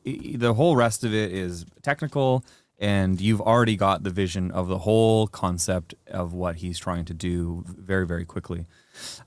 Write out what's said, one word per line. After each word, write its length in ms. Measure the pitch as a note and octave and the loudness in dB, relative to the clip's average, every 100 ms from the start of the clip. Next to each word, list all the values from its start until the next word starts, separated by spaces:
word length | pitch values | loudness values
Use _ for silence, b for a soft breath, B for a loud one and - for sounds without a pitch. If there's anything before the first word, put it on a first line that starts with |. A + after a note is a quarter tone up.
| - | -8
I, 300 | - - B2+ | -8 -8 0
the 180 | A#2+ | 2
whole 220 | A2+ E3+ B2+ | 4 4 6
rest 280 | A#2 - | 4 2
of 100 | A#2 | 0
it 180 | G#2+ G#2 | 0 0
is 340 | F#2+ F2+ F2 E2+ _ | -2 -6 -8 -12 _
technical, 640 | - D3 D3+ C#3+ C3 B2+ b b b _ | -4 -4 -4 0 2 2 b b b _
and 420 | G2+ G2+ F#2 F#2 | 0 2 2 2
you've 220 | G#2 G#2+ | 2 2
already 340 | F#2+ A#2+ A2+ G2+ | 4 4 4 4
got 280 | G2 F2 | 2 2
the 60 | F#2+ | -2
vision 420 | F2+ F#2 F#2 F2+ | -2 -2 -2 -2
of 160 | F#2 F2+ | -2 -2
the 120 | F#2 | -2
whole 480 | F#2+ A2 A2+ A2 G#2+ | 2 4 6 4 2
concept 680 | - F#2 F2+ - F#2 E2+ - - | -2 -2 -2 -2 -2 -4 -16 -10
of 260 | F#2+ F2 | -6 -6
what 240 | F2+ F2+ E2 | -4 -4 -4
he's 200 | F2+ E2 | -8 -6
trying 280 | - F2 E2 | -4 -4 -6
to 80 | |
do 500 | E2 F2+ F2 E2+ E2+ - | -6 -4 -2 -4 -6 -10
very, 380 | F2+ F#2 F#2+ F2 | -14 -2 0 0
very 200 | E2+ E2+ | -4 -6
quickly. 400 | - - E2+ E2+ B B B B B | -10 -8 -8 -10 B B B B B